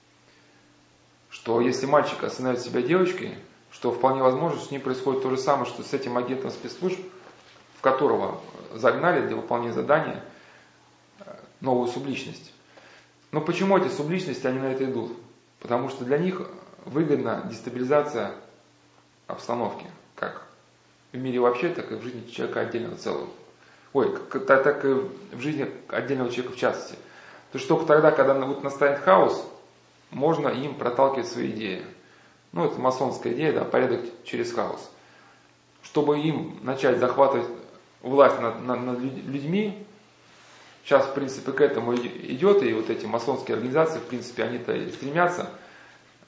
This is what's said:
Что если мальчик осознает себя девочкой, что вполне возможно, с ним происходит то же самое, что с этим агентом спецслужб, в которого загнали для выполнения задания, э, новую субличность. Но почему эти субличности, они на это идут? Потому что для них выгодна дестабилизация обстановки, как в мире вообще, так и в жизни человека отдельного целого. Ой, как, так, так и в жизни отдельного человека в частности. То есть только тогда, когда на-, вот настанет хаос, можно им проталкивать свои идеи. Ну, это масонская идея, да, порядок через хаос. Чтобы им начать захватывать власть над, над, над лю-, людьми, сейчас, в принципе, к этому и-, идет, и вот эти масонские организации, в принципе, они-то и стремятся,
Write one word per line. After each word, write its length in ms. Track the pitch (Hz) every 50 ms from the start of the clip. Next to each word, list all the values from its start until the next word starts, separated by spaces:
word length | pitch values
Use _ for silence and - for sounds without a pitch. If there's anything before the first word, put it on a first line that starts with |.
| _ _ _ _ _ _ _ _ _ _ _ _ _ _ _ _ _ _ _ _ _ _ _ _ _ _
Что 320 | - - - 113 113 120
если 240 | 127 131 123 - 135
мальчик 380 | 135 147 143 139 - - - -
осознает 360 | - - - 127 127 123 -
себя 220 | - 120 120 127
девочкой, 540 | 123 135 170 190 180 180 - - - - - - - - - _ _ _
что 200 | - - - 120
вполне 300 | 120 - 127 131 135 135
возможно, 380 | 131 127 127 131 165 170 139 117
с 120 | - -
ним 100 | 139 135
происходит 400 | - 127 123 - - 139 127 -
то 80 | 131 127
же 80 | 131
самое, 280 | 131 - 151 143 131 120
что 180 | - - - -
с 100 | - 143
этим 240 | 131 - 123 120
агентом 320 | - 120 120 131 - - 123
спецслужб, 500 | - - - 120 - - 175 185 185 - - - - - - - - - - - - - - - -
в 40 | -
которого 600 | - 131 135 135 143 120 113 101 98 92 92 - - - - - - - -
загнали 540 | 113 120 120 120 131 156 180 165 135 110
для 80 | 113 113
выполнения 380 | 113 110 - 123 120 117 117 120
задания, 500 | 123 123 127 147 160 - - - - - - - - - - - - - _ _ _ _ _ _ _ _ _ _ -
э, 160 | - - - - - - _ _
новую 260 | 123 131 123 123 120
субличность. 680 | 120 - - 139 135 120 - - - - - - - - _ _ _ _ - - - - - - _ _ _ _ _
Но 100 | 147 156
почему 360 | 151 175 165 180 190 196 196
эти 120 | 175 - -
субличности, 580 | - - 147 156 185 180 147 139 123 - -
они 120 | 127 127 135
на 120 | 135 131
это 140 | 127 131 135
идут? 300 | 123 - 117 110 117 - - - - _ _ _ _ _ _
Потому 300 | - - 120 127 135 131
что 160 | - - 123
для 120 | 123 143
них 240 | 151 180 180 - - - - - - - - - - -
выгодна 600 | - 123 151 165 147 143 127 117 113 107 101 101 113
дестабилизация 840 | 113 - - 123 117 123 127 131 147 147 139 - 117 113 101 101 - - - - - _ _ _ _ _ _ _ _ _ _ _ _ _ _
обстановки, 580 | - - - - - 120 120 113 101 - - - - - - - _ _
как 320 | - - - - - - - - _ _ _ _ _ _ _ _ _ _ _
в 60 | -
мире 220 | 127 131 131 123 123
вообще, 300 | 120 120 120 - 175 170
так 220 | - 113 - -
и 40 | 110
в 60 | 110
жизни 280 | 117 127 123 113 107 -
человека 320 | - 131 123 - - 117
отдельного 340 | 110 107 120 113 110 - -
целого. 320 | - - 104 82 67 62 - - - - - - _ _ - - - - _ -
Ой, 220 | 139 113 - - - - -
как, 160 | - 127 -
так, 180 | - 135 135 -
так 220 | 147 147 - 139
и 40 | 135 131 120 135 - - - - - -
в 60 | 123
жизни 300 | 127 151 151 147 127 101 - - - -
отдельного 420 | - 113 127 127 139 131 123 117
человека 240 | 120 127 123 120 -
в 20 |
частности. 380 | - 123 113 - - - - - - - - - - - - - - - -
То 60 | -
есть 100 | 120 -
только 180 | - 160 160 160
тогда, 260 | 147 151 156 156 156
когда 220 | - 139 131 135 135
на-, 120 | 135 131
вот 180 | 135 143 139 143
настанет 360 | 139 - - 147 139 139 -
хаос, 480 | - 185 190 180 139 120 - - - - - - - - _ _ _ _ _ _ _ _
можно 360 | - 127 139 160 160 147 147
им 280 | 123 110 123 139 147 131
проталкивать 520 | 143 123 120 123 135 135 135 - 123 107
свои 240 | - - 120 131 135
идеи. 340 | 104 107 110 95 92 - - - - - - - - - - _ _ _ _ _ -
Ну, 120 | 170 165
это 140 | - - 123
масонская 540 | 127 131 123 - 143 120 - - - 120 -
идея, 200 | - 156 147 120
да, 100 | 123 -
порядок 360 | - - 123 127 123 113 - - - - - -
через 280 | - - 117 117 -
хаос. 380 | - 110 98 - - - - - - - - - - - - - - _ _ _ _ _ _ _ _ _ -
Чтобы 360 | - - 151 139 143 147 147
им 400 | 151 160 143 120 - - - - -
начать 360 | 127 131 - 151 131 120 -
захватывать 480 | 123 123 - 139 139 127 - 120 120 - - - - - - - - _ _ _
власть 380 | - 127 135 139 135 120 - 110
над, 220 | 117 113 110 123
над, 200 | 123 123 123 120
над 180 | 123 127 123 123
лю-, 320 | 127 135 131 - - 131
людьми, 540 | 135 143 135 151 180 208 214 208 190 - - - - - - _ _ _ _ - - - - - - - - - - - -
сейчас, 220 | - 143 135 -
в 80 | - -
принципе, 380 | 139 139 127 - - - 135
к 100 | - -
этому 320 | 147 131 - 113 120 120 123
и-, 420 | 120 120 120 - - - - 127
идет, 280 | 131 180 202 202 196 127
и 100 | 117 110
вот 160 | 110 110 -
эти 160 | 113 - 117
масонские 500 | 107 113 113 - 143 127 - - - 113
организации, 440 | 110 120 127 135 160 160 160 160 -
в 60 | -
принципе, 380 | - 127 120 - - - - 117
они-то 300 | 117 123 123 - 110 113
и 160 | 117 98 90
стремятся, 580 | - - 127 139 147 170 175 - - - 98 - - - - - - - - - - - _ _ _ _ _